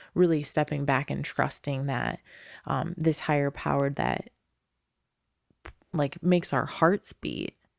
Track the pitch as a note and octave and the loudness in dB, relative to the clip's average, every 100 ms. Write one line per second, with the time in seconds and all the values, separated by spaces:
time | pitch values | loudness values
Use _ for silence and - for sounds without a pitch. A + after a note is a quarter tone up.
0 | - - F3 D#3 D3 - D3 D3 C#3+ C3+ | -6 2 4 4 0 -2 0 -2 0 0
1 | C#3+ C#3 C#3+ - C3+ - - C3+ C#3 B2 | -2 -6 -4 -2 -2 -2 -6 -4 -2 -2
2 | A#2+ - - - - - - C3+ - E3+ | -4 -6 -12 -20 -20 -18 -4 -2 -2 0
3 | D#3+ D3+ - D3 C#3+ - D3 C#3+ C#3 C#3 | 0 2 0 2 2 -2 -2 0 0 0
4 | A#1+ B1 - _ _ _ _ _ _ _ | -2 -2 -6 _ _ _ _ _ _ _
5 | _ _ _ _ _ _ - - _ E3 | _ _ _ _ _ _ -20 -20 _ -2
6 | C#3+ - F3 F3 F3 C3+ C#3+ - E3 G3+ | -2 0 4 4 4 0 -2 2 4 4
7 | - - - - - - _ | -2 -8 -8 -6 -8 -10 _